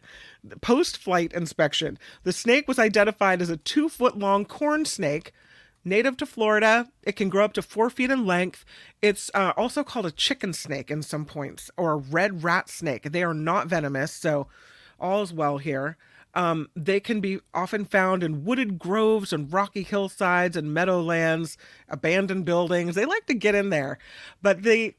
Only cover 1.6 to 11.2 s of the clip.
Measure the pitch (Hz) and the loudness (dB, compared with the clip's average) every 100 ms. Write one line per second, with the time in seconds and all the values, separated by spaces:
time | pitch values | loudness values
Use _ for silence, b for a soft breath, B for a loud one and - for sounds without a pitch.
1.6 | 151 - 160 - B B 180 180 233 262 | 0 0 -4 -6 B B -4 0 2 2
2.6 | 285 254 220 208 208 208 196 180 175 165 | 2 2 4 4 4 4 2 2 0 -4
3.6 | - 302 311 - 247 202 196 202 208 - | -2 0 0 2 0 2 2 0 0 -4
4.6 | 294 302 302 - 156 151 - b b b | -2 0 -2 -2 -2 -2 -8 b b b
5.6 | b b 180 202 247 254 294 - 214 214 | b b -2 0 0 -2 -6 0 2 4
6.6 | 220 226 240 _ - 202 196 190 208 202 | 6 4 2 _ -6 -2 0 2 2 0
7.6 | - 214 233 - 247 269 202 175 185 - | -4 0 0 0 0 0 2 0 0 -6
8.6 | B B B _ 208 202 - 196 185 - | B B B _ 0 0 -2 0 0 0
9.6 | 240 - 285 240 180 - - 262 196 156 | -2 -2 -4 -4 -6 -2 -2 -2 -6 -6
10.6 | - 139 127 151 147 151 | -6 -8 -6 -8 -6 -8